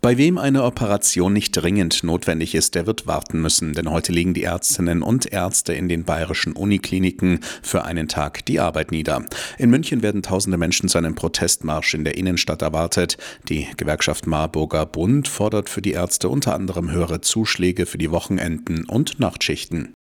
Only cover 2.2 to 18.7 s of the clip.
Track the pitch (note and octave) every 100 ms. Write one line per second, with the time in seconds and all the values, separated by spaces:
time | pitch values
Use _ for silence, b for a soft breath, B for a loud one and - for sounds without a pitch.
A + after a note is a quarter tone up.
2.2 | - D#2+ D#2+ E2 - F2 F2 A2+ - D#2
3.2 | - E2 D#2+ - D#2+ D2+ E2 E2 - E2+
4.2 | F2 F2 F2 F2 - - F2 E2+ - B2+
5.2 | - G2 F2+ - - D#2+ F2+ E2+ E2 D#2+
6.2 | E2 - - D#2 G2+ G2+ - F#2 F#2 -
7.2 | F#2 F2+ B B - F#2 - E2+ D#2 -
8.2 | D2 - - D#2+ F2 D#2+ D#2 D#2+ D#2+ C2+
9.2 | - B B B A#2+ C3 D#3 C3 G#2 G2+
10.2 | - F#2+ F#2+ F2+ E2 - F#2 - E2 E2
11.2 | E2+ - E2 - D#2 D2+ - D#2 D#2 C#2+
12.2 | F#2 F2 - D#2+ D#2 D#2 E2+ - F2 -
13.2 | B B - D#2 C#2 - D2+ D2+ - -
14.2 | - D#2 D#2 D#2 D#2 D#2+ D#2 - F2+ C#3+
15.2 | C3+ - G#2 G#2 G2 - G2 F2 F2+ -
16.2 | - C#3+ - D#2 F#2+ F2 E2+ E2+ E2 E2
17.2 | - A2 A2 - F2+ F2+ F2 - D#2+ E2
18.2 | - F#2+ E2+ D#2+ D#2+